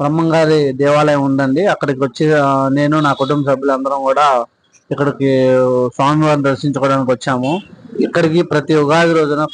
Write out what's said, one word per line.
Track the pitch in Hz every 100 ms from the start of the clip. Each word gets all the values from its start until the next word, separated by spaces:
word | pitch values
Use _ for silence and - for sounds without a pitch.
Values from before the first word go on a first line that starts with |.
బ్రహ్మంగారి | 143 160 165 160 156 156 143
దేవాలయం | 131 143 147 151 143
ఉందండి. | 139 135 135 139 196
అక్కడికి | 156 143 131
వచ్చి, | 135 - 156
ఆ, | 151 139 135 135
నేను | 139 147 156
నా | 147
కుటుంబ | 131 135 147 139
సభ్యులందరం | 131 139 135 135 139
కూడా | 135 135 147 127 117 _ _ _ -
ఇక్కడికి | 139 143 139 135 131 131 127 127 127 123
స్వామివారిని | - 135 151 156 147
దర్శించుకోవడానికి | 139 131 147 135 135 135 127
వచ్చాము. | 123 - 127 131 180 - - - -
ఇక్కడికి | - 170 160 165
ప్రతి | 170 151 143
ఉగాది | 156 143 160 170
రోజున | 160 147 147 151